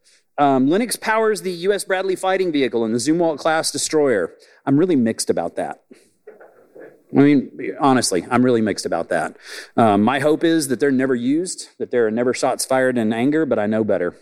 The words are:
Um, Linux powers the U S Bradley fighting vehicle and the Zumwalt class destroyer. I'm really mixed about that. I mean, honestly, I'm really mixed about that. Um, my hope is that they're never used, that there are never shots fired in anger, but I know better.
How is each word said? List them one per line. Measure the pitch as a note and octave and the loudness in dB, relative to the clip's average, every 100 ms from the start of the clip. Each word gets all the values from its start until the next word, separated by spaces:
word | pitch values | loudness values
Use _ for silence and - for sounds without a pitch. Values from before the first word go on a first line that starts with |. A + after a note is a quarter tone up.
| _ _ _ - | _ _ _ 0
Um, | C#3+ C3+ C3+ | 2 4 2
Linux | F#3 A#3+ - | 2 -2 -4
powers | A3+ A3 A3 F#3+ | -2 0 0 -2
the | F#3 | -4
U | F3 F#3 | -4 -2
S | G3+ | -2
Bradley | - F#3 F#3+ F3+ | -2 -2 -2 -2
fighting | F#3 F#3+ F3+ | 0 0 0
vehicle | D3 B2 A#2 A2+ | 0 0 0 -2
and | |
the | A#2 | -2
Zumwalt | C3 E3 E3 C#3+ | 0 0 0 0
class | E3 D#3+ D3+ | -2 -2 -2
destroyer. | C#3+ - D#3 C#3+ G#2 E2 - - _ C#3 | -6 -2 0 2 2 -2 -8 -20 _ 0
I'm | C#3+ | 2
really | F3+ C#3+ | 2 2
mixed | A2+ A2 - | 0 0 -2
about | F2 E2+ - | -2 -4 -6
that. | E2+ - _ - _ _ - - - _ _ - - - _ | -8 -10 _ -20 _ _ -20 -20 -20 _ _ -20 -20 -20 _
I | C3+ | 4
mean, | C#3+ C#3+ - - - - | 6 4 0 -8 -12 -2
honestly, | C#3+ B2+ - F2+ E2+ | 2 2 2 -2 0
I'm | A#2+ B2+ | 2 2
really | A#2 | 2
mixed | G#2+ F#2 - | 0 -2 -4
about | E2+ E2 | -4 -2
that. | E2+ E2+ - - - - - | -4 -4 -8 -18 -18 -6 2
Um, | A2+ G2+ | 4 4
my | G#2+ C#3 | 2 2
hope | D3 D#3 | 0 2
is | E3+ E3 C3+ | 2 0 0
that | A#2 | -2
they're | C#3+ | 0
never | C3 C3+ B2 | 2 0 0
used, | A#2+ D#3 F3+ - - - | 0 -2 -4 -8 -16 -12
that | - | -4
there | B2 A2 | 0 0
are | |
never | A2+ B2 A#2+ | 2 0 0
shots | C3+ A2+ - | -2 -2 -2
fired | C3 C3 A#2+ | 0 2 0
in | A2 | 0
anger, | A2+ C3 D#3 C#3+ | 0 0 0 0
but | A2 | 0
I | G#2 | 0
know | A2 | 0
better. | G#2 F#2 F2 - | 0 0 -2 -6